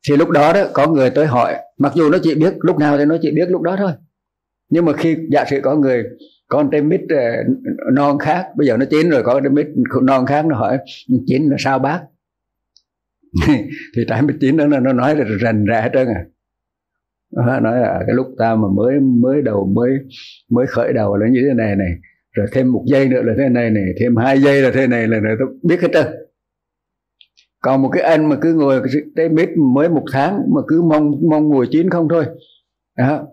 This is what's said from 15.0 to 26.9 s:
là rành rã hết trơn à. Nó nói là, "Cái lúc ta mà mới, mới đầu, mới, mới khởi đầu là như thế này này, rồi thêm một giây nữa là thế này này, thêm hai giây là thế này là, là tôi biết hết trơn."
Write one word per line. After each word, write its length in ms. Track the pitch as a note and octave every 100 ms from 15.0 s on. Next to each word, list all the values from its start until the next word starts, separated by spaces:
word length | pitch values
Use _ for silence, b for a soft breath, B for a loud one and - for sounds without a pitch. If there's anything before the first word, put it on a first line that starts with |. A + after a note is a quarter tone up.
| C3 D3+
là 80 | A2+ G#2
rành 240 | A#2 A2
rã 160 | G#2 A#2
hết 100 | A#2
trơn 140 | C3+ C3
à. 180 | G#2+ - _ _ _ _ _ _ _ _ _ _
Nó 280 | - A#2+ C3
nói 200 | A2 A#2+
là, 200 | A2+ F#2+ G2+
"Cái 80 |
lúc 120 | A#2 C3 -
ta 160 | A2+
mà 140 | A2 G#2 G2
mới, 240 | A#2 C#3+
mới 420 | C3+ A#2+ B2+ C#3+
đầu, 300 | B2+ G2+ F#2+
mới, 160 | G2+ A#2+ C3+ - B B B _
mới 160 | A#2 B2+
khởi 260 | A#2+ A#2
đầu 240 | A#2+ G2+ G2+
là 100 | A2
như 100 | B2+ C#3
thế 60 |
này 220 | A#2+ A2 G2
này, 140 | F#2+ E2+ b b _
rồi 140 | - G2+
thêm 200 | C3 B2+
một 120 | A#2+ -
giây 220 | C3+ C3+
nữa 140 | B2+
là 100 | A#2 A2
thế 100 | C#3
này 220 | B2 A#2
này, 140 | G#2+ F#2 -
thêm 160 | A#2+ A#2
hai 260 | B2+ C#3
giây 200 | C#3+ C#3
là 80 | C3
thế 120 | B2+ C3
này 220 | A#2+ A2+
là, 120 | A2+
là 120 | G#2+ A2+
tôi 100 | C3 -
biết 180 | E3+ F3
hết 80 | F3
trơn." 140 | E3+ C3+ - - _ _ _ _ _ _